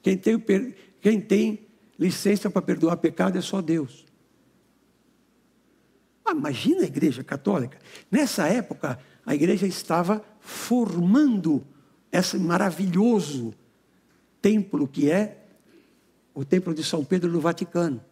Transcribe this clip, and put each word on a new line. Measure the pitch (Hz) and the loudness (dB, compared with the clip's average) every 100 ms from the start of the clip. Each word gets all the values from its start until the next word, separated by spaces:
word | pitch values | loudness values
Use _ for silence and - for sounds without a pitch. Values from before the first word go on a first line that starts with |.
Quem | - 190 | 0 0
tem | - 226 | 2 0
o | |
per-, | 226 196 247 - - _ | 2 0 0 -12 -20 _
quem | 202 220 | 0 0
tem | - 202 220 214 - _ _ - | 2 2 2 -4 -12 _ _ -2
licença | 180 - 202 202 208 | -2 0 0 0 0
para | 185 | -4
perdoar | 175 180 165 170 | -2 0 0 2
pecado | 165 147 185 175 | -2 0 -2 -2
é | |
só | - 196 | -4 -4
Deus." | 160 165 135 - _ _ _ _ _ _ _ _ _ _ _ _ _ _ _ _ _ _ _ _ _ _ | -2 -2 -4 -12 _ _ _ _ _ _ _ _ _ _ _ _ _ _ _ _ _ _ _ _ _ _
Ah, | - | -4
imagina | 330 151 127 220 370 | -2 -2 -2 0 2
a | 233 | 0
igreja | 135 156 123 | 0 0 -2
católica. | 135 143 - 190 123 - - - - | -8 -4 -2 -2 -2 -10 -20 -20 -2
Nessa | 233 285 - 156 | 0 0 0 0
época, | 240 196 - 151 123 - _ - | 0 -2 -8 -6 -8 -12 _ -4
a | |
igreja | 147 165 185 190 | 0 2 2 0
estava | 175 - 165 175 214 - _ | -4 -2 0 0 -2 -4 _
formando | - - - 247 220 170 175 240 294 214 165 143 - _ _ _ _ | -18 -14 -2 0 0 0 4 4 4 2 0 0 -2 _ _ _ _
esse | 175 185 196 | -2 0 -2
maravilhoso | 165 175 196 165 190 175 226 220 147 139 117 107 _ _ _ _ _ _ _ _ | 0 0 0 -2 0 2 4 2 0 -6 -8 -10 _ _ _ _ _ _ _ _
templo | 202 220 190 - 139 | 2 2 0 -4 -4
que | - 143 | 0 2
é | 175 208 - - _ _ - _ _ _ _ _ | 2 -2 -8 -20 _ _ -20 _ _ _ _ _
o | - | -12
Templo | 139 185 185 | 0 0 0
de | 156 | -4
São | 151 170 | -4 -4
Pedro | 143 185 175 | 0 0 0
no | 170 | 0
Vaticano. | 156 165 185 175 170 120 - | 0 -2 -4 -2 -2 -4 -10